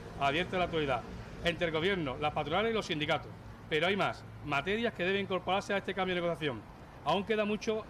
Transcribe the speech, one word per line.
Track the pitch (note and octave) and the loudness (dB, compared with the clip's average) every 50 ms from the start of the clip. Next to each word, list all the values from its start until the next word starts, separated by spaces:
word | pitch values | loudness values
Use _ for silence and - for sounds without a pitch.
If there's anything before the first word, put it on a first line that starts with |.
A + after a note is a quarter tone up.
| - - - - | -12 -10 -4 0
abierta | C#3 C#3 C#3 E3 F3+ - F#3 | 2 2 4 2 2 0 0
a | F#3 | 0
la | F3 | 0
actualidad, | E3+ - D#3+ D3+ C3+ B2+ A#2+ - - - - - - - - - | 2 2 2 2 2 2 0 -2 -4 -10 -10 -10 -12 -8 -4 -2
entre | E3+ E3+ D#3 F3 | -2 0 2 0
el | E3 D#3 | 0 2
gobierno, | D#3+ D#3+ G3 G#3 F3+ D#3 C3 B2 - | 2 2 2 2 2 0 -2 -2 0
las | D3 D3+ B2+ | -2 0 0
patronales | D#3 D3+ C#3+ D#3+ F#3+ A3 A#3 | 0 -2 0 2 2 2 2
y | A3+ | 2
los | G#3 F3 | 0 0
sindicatos. | - E3+ D3+ D3+ D3+ D#3 C3 - - - - - - - - - - | 0 -2 0 2 2 2 0 0 -4 -12 -14 -14 -16 -16 -14 -6 0
Pero | E3 D#3 D#3+ | 2 2 4
hay | F3+ G#3 | 4 4
más | G3 E3 B2+ A2 - - - - - - | 4 2 2 0 -2 -8 -14 -14 -10 -4
materias | D3 C#3+ C#3 C#3 F#3 G3+ A3+ A#3 A3 - | -2 0 0 2 2 0 2 0 0 0
que | - F3 | 0 0
deben | F3+ G3 G3+ G3 | 0 2 0 0
incorporarse | F3+ F#3+ F3+ F3 F3+ F#3 G3 F#3+ - G3+ | 0 -2 -2 0 2 2 2 2 0 0
a | G3 | -2
este | F#3+ G3 F#3 | 0 -2 -2
cambio | F#3+ F#3 F#3 F3+ | 0 0 2 2
de | F3 | 2
negociación. | E3+ E3+ E3 C#3 D#3 C#3+ B2 G#2 - - - - - - - - - | 2 0 0 0 0 -2 -2 -2 -6 -12 -16 -18 -18 -18 -14 -6 0
Aún | C#3+ D#3+ G3 F#3+ | 0 2 2 2
queda | - A3 G#3+ G#3+ | 2 2 2 2
mucho | G#3 G#3+ G#3+ - A3+ A3 A3 G#3 - | 2 0 0 0 0 0 0 -2 -6